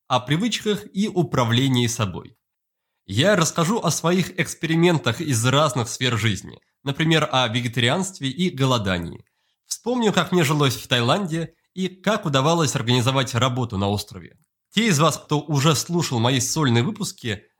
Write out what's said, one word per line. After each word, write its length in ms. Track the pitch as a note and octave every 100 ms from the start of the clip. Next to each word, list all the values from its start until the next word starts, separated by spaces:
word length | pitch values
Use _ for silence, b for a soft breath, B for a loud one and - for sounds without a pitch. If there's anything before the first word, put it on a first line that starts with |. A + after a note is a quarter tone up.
| _
о 140 | B2+
привычках 640 | - D3+ A#3 G#3+ G#3+ G3+ -
и 160 | F#3+ G#3
управлении 800 | F3 E3 C3+ A#2 A#2 C3+ B2 A#2+
собой. 500 | - G#2 F2 - - _ _ _ _ _ _ -
Я 300 | G2 E3+ G#3
расскажу 440 | D#3+ - E3 A3+
о 120 | E3+
своих 480 | - D#3+ F3+ F3+ -
экспериментах 840 | D3+ - D#3+ E3 E3+ E3 - A2+
из 240 | D#3+ A#2+ A#2+
разных 420 | C3+ D3+ C3+ A2
сфер 300 | - B2+ A#2
жизни, 400 | A2+ G2 - - _ _
например, 480 | C#3 C#3 D#3+ D#3+ D3+
о 160 | C3 B2+
вегетарианстве 840 | A#2 A#2+ A#2 A#2+ D#3+ F#3+ - C3+
и 200 | C3 F3+
голодании. 720 | C3+ C3+ B2 G2 F2+ E2+ - - _ _ _ _
Вспомню, 480 | - - B3 A3
как 180 | F#3+ E3
мне 120 | F3+
жилось 320 | C#3+ D3+ C#3+ A#2
в 120 | -
Таиланде 680 | B2 A#2+ E3+ G3 D#3+ D#3+ - _
и 140 | - F#3
как 380 | F#3 - G#3+ G3+
удавалось 500 | C#3 C3+ E3+ D3+ A#2
организовать 580 | A2 B2 A#2 C3+ B2
работу 440 | A#2+ B2+ B2 A#2 F#2+
на 120 | G2+
острове. 480 | G#2 - G2+ E2 - _ _ _
Те 160 | - A3+
из 120 | D3
вас, 180 | D#3 -
кто 240 | - D3+
уже 320 | D3 D3 C#3+ D3
слушал 440 | - F3 - B2
мои 200 | A#2 C3+
сольные 440 | - - C#3+ A#2
выпуски, 600 | C#3 A3 F#3 - B2 G2+ - _